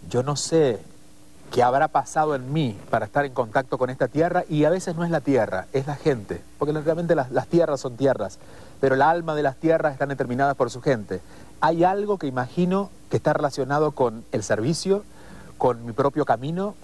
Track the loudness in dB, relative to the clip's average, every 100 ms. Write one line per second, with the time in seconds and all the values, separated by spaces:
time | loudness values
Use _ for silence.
0 | -2 -2 -2 -4 0 4 4 0 -8 -20
1 | -20 -20 -20 -20 -4 2 4 4 2 0
2 | 0 0 0 0 -2 0 0 -4 -4 -2
3 | 0 -2 -2 -2 0 -2 -2 -2 -2 0
4 | -2 0 2 0 0 2 2 2 -2 -4
5 | -2 0 2 2 2 -2 -4 -4 -4 -2
6 | 0 -2 -4 -10 -12 -4 -2 0 -2 -2
7 | 2 0 2 -4 2 2 2 0 -4 0
8 | 0 0 -4 -10 -20 -20 -20 -2 2 4
9 | 4 4 0 0 -2 0 2 4 2 0
10 | -4 -2 -2 2 0 2 -2 0 0 0
11 | -2 -8 -10 -20 -20 -2 0 4 2 2
12 | -2 -2 -2 -4 -4 0 0 0 -4 -12
13 | -4 -2 2 2 0 -2 0 2 0 2
14 | 0 0 -6 -6 -2 0 0 -2 0 0
15 | -2 -20 -20 -20 -20 0 0 0 -6 0
16 | 0 0 0 0 -2 -4 -6 -8